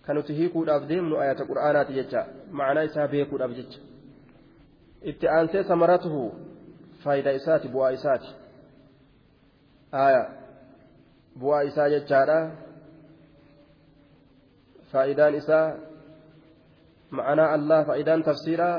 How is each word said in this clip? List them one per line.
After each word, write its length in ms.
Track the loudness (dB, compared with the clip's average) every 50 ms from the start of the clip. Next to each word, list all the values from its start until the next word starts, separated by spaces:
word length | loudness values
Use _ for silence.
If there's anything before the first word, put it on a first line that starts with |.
| _
kan 100 | -4 -6
nuti 180 | -4 -4 -6 -4
hiikuudhaaf 540 | -2 -2 -2 -2 -2 -2 0 0 -2 -2
deemnu 320 | -2 -4 -4 -2 -2 -2 -2
ayata 260 | -2 -2 -2 -4 -6
Qur'aanaati 480 | -6 -4 -2 0 2 2 2 0 0 -4
jecha. 320 | -6 -6 -4 -4 -6 -6 -6 -14 -20 -20 -14
Ma'anaa 340 | -8 -4 -2 0 0 0 -2 -2
isaa 180 | -2 -4 -4
beekuudhaaf 480 | -2 -2 -2 -2 -4 -4 -6 -6 -6 -8 -12
jecha. 200 | -16 -18 -20 -20 -20 -20 -20 -20 -20 -20 -20 -20 -20 -20 -20 -20 _ -20 _ _ -20 _ _ _ _ _ -20 -14 -12 -12
Itti 160 | -8 -2 -2
aansee 360 | 2 2 2 2 2 -2 -4 0
samaratuhu 580 | 0 2 4 4 4 4 2 0 -4 -6 -4 -6 -8 -10 -14 -18 -20 -20 -20 -20 -20 -20 -20 -20 -20 -20 -8 -2
faayidaa 300 | 0 0 0 2 0 -2 -2
isaati, 280 | 0 0 0 0 0
bu'aa 240 | -4 -2 0 0 0 0
isaati. 320 | -2 0 -2 -2 -2 -2 -12 -20 -20 -20 -20 -20 -20 -20 -20 _ -20 _ _ _ _ _ _ _ _ _ _ _ _ _ _ _ _ _ _ _ _ _ _ -2 2 4
Aaya. 200 | 6 4 4 2 0 -10 -18 -20 -20 -20 -20 -20 -20 -20 -20 _ _ _ _ _ _ _ _ _ _ _ -4
Bu'aa 220 | 0 0 2 2 0 -2
isaa 180 | 0 0 2 2
jechaadha. 500 | 2 0 0 2 4 4 4 4 2 0 0 -2 -10 -16 -20 -20 -20 -20 -20 -20 -20 -20 -20 -20 -20 _ -20 _ _ _ _ -20 -20 _ -20 _ _ _ _ _ _ _ _ _ _ _ _ _ _ _ _ _ _ _ _ _ _ -20 _ _
Faayidaan 440 | 0 0 0 0 4 4 4 4 4
isaa 320 | 0 0 2 2 2 2 0 -4 -10 -16 -20 -20 -20 -20 -20 -20 -20 -20 -20 _ -20 _ _ _ _ _ _ _ _ _ _ _ _ _ _ -8 -4
ma'anaa 320 | 0 2 4 4 4 4 2
Allah, 280 | 0 2 4 4 4 4
faayidaan 380 | 2 -2 -2 2 2 2 2 2
tafsiiraa 520 | 0 -2 0 -2 -4 0 0 0 0 0